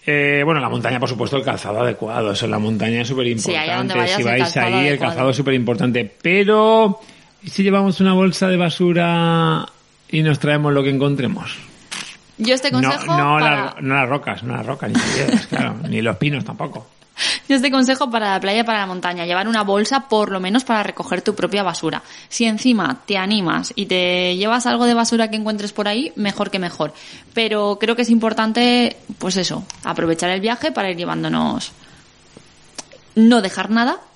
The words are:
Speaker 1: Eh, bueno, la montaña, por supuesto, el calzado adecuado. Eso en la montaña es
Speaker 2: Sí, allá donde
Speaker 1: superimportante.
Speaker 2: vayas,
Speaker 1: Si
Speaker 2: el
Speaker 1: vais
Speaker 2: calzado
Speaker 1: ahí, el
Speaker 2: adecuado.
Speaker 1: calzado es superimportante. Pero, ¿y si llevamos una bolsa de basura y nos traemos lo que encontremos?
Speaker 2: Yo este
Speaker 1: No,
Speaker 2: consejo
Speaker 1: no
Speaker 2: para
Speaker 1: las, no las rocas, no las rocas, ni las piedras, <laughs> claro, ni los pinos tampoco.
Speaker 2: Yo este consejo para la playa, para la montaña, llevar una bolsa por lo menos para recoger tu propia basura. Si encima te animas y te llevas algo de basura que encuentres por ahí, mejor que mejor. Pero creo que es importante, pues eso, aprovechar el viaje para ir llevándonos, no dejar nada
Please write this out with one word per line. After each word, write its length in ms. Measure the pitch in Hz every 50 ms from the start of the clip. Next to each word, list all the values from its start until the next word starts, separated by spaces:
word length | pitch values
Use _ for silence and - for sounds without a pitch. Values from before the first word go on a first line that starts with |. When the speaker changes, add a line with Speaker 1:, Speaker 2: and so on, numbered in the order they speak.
| _
Speaker 1:
Eh, 360 | - 147 147 143 143 143 143 143
bueno, 160 | 156 165 143
la 80 | 127 113
montaña, 300 | 117 120 113 117 127 120
por 80 | 131
supuesto, 300 | 127 131 107 120 - 139
el 60 | 135 -
calzado 380 | 135 113 92 - 98 104 110
adecuado. 500 | 123 123 110 - - 107 113 120 113 104 98
Eso 120 | 95 117
en 60 | 107
la 80 | 110 107
montaña 420 | 107 110 110 104 101 110 117 117
es 60 | 120
Speaker 2:
Sí, 60 | 117 139 131 123 120 117 113 101 185 175
allá 220 | 160 156 160 -
donde 160 | - - 127 127
Speaker 1:
superimportante. 40 | 123
Speaker 2:
vayas, 160 | 120 - -
Speaker 1:
Si 60 | 123
Speaker 2:
el 60 | 120
Speaker 1:
vais 160 | 117 120 127 135
Speaker 2:
calzado 220 | 135 - 123 120
Speaker 1:
ahí, 60 | 120 120
el 60 | 127 139
Speaker 2:
adecuado. 220 | 147 143 127 - 123
Speaker 1:
calzado 180 | - 127 127 135
es 60 | 127
superimportante. 760 | 135 139 139 131 127 120 120 120 107 131 123 113 123 110 101 - _
Pero, 760 | - 170 180 202 202 196 214 214 214 220 220 220 220 202 196 - - - - - - _ _ _
¿y 80 | - 180
si 140 | - - 196
llevamos 360 | 196 190 196 196 196 180 -
una 120 | 190 190 185
bolsa 340 | 185 190 190 - - 196 185
de 80 | 185
basura 1080 | 175 175 165 147 - 180 175 170 175 170 170 170 170 170 165 165 165 165 160 156 160 - - - _ _ _ _ _ _ -
y 120 | - 156 156
nos 160 | 156 143 127
traemos 340 | - 151 147 147 147 147 143
lo 100 | 139 135
que 60 | 139
encontremos? 680 | 139 131 139 143 143 135 127 107 - - - - - - - - - - - - - - - - - - _ _ _
Speaker 2:
Yo 160 | - 220 240 254
este 140 | 254 - 285
Speaker 1:
No, 100 | 262 254
Speaker 2:
consejo 340 | 262 135 139 147 - - 339
Speaker 1:
no 200 | - 143 143 147 151
Speaker 2:
para 260 | 151 151 147 139 -
Speaker 1:
las, 160 | - - -
no 140 | 143 135 135
las 140 | 139 131 120
rocas, 340 | 139 143 - 127 101 92 113
no 140 | 123 123
las 80 | 120 113
rocas, 240 | 117 135 - - 120
ni 60 | -
las 100 | 240 - - -
piedras, 320 | - - - - 208 -
<laughs> 20 | -
claro, 260 | - - - 117 - 110 -
ni 140 | - 113 110
los 160 | 113 117 104
pinos 260 | - 147 147 143 131 -
tampoco. 440 | - 117 - 156 143 - - - _ _ _ _ _ _ - - - - - -
Speaker 2:
Yo 80 | - 269
este 120 | 262 240 285
consejo 400 | 254 269 254 240 269 262 294 254
para 220 | 226 226 214 202
la 80 | 196 190
playa, 240 | - 196 202 226 233
para 140 | 233 226 208
la 60 | 196
montaña, 360 | 190 185 180 175 180 180 175 170
llevar 200 | 170 175 185 196
una 140 | 226 233 220
bolsa 460 | 208 196 196 202 214 - 269 277 - -
por 220 | 220 214 208 190
lo 80 | 196 190
menos 240 | - 185 202 262 -
para 180 | - 233 214
recoger 400 | 202 190 185 - 180 - 185 180
tu 140 | - 214 202
propia 260 | - 185 165 185 202
basura. 400 | 202 180 165 - - 160 151 160 - - - - -
Si 160 | _ - - 233
encima 560 | 226 214 208 - 254 240 208 175 139 127 - -
te 120 | - 202 190
animas 520 | 185 196 214 214 185 160 156 165 - - -
y 100 | - 202
te 500 | - 185 180 180 180 180 180 180 180 180
llevas 300 | 180 196 220 233 247 240
algo 220 | 247 233 233 240
de 80 | 240 240
basura 340 | 233 233 226 233 226 226 214
que 60 | 214
encuentres 380 | 220 214 214 220 202 202 202 -
por 140 | 214 208
ahí, 240 | 208 208 233 294 - -
mejor 340 | - 208 202 196 - 208 196
que 80 | -
mejor. 340 | 190 180 175 - - 156 147 - - - - - - - - -
Pero 420 | 233 226 214 214 208 208 202 202 202
creo 160 | 220 220 233
que 60 | 240
es 80 | 247 220
importante, 880 | 233 226 226 220 214 220 220 220 220 233 240 247 240 247 240 - - - - - 208 -
pues 180 | - 185 185
eso, 260 | 190 175 - 156 - 190 - - - -
aprovechar 480 | 170 170 170 165 165 165 165 180 175
el 100 | 185 190
viaje 300 | 190 220 240 247 - 311
para 180 | - - 202 190
ir 80 | 180
llevándonos, 720 | 165 175 170 160 165 160 160 160 160 156 151 - - - - - - - - - - - - _ _ _ _ - - - - _ - - - _ - - _ - - _ - _
no 300 | 214 220 226 247 233 196
dejar 260 | 185 - 190 190 196
nada 280 | 220 233 233 262 339 381 - - _